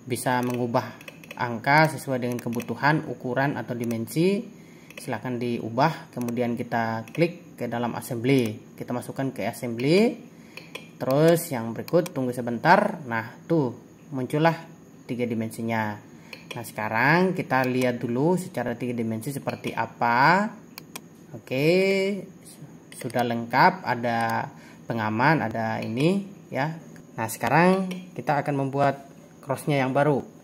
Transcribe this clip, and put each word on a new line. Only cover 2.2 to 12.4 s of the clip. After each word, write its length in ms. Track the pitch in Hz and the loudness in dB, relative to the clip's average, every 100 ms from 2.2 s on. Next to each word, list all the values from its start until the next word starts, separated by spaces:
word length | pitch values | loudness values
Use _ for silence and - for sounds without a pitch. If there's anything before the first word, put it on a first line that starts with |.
| 120 120 | -2 -4
kebutuhan, 720 | 120 117 117 113 139 151 - | -4 -6 -4 0 2 2 -2
ukuran 480 | 123 127 123 139 117 | -8 -4 0 0 -2
atau 240 | 117 120 | -6 -4
dimensi. 640 | 117 113 113 160 180 202 - - - - - - | -2 -4 -4 0 2 2 -4 -14 -20 -20 -20 -16
Silahkan 400 | - 113 127 123 | -8 -6 -4 -4
diubah, 720 | 120 120 113 117 156 151 - | -2 -4 -4 2 2 0 -10
kemudian 480 | - 120 117 120 120 | -6 -4 -2 -2 -2
kita 480 | 120 120 113 113 113 - | -2 -2 0 -2 -6 -2
klik 400 | 170 180 - - | -2 -2 -18 -10
ke 160 | 123 | -6
dalam 240 | 120 117 110 | -2 -2 -4
assembly. 640 | - 120 120 135 113 110 - - | -6 -4 2 2 2 -4 -14 -16
Kita 160 | 123 | -8
masukkan 400 | 123 113 123 135 | -6 -6 -6 -6
ke 160 | 120 101 | -4 -6
assembly. 720 | 113 123 117 131 180 233 240 - - - - - - - - | -4 -8 -2 4 6 4 0 -14 -20 -20 -20 -16 -16 -16 -8
Terus 480 | 127 139 160 170 165 | 0 4 6 4 0
yang 240 | 123 113 | -6 -4
berikut, 400 | 113 107 170 170 | -6 0 0 0
tunggu 240 | - 127 | -4 -4
sebentar. 640 | 123 | -4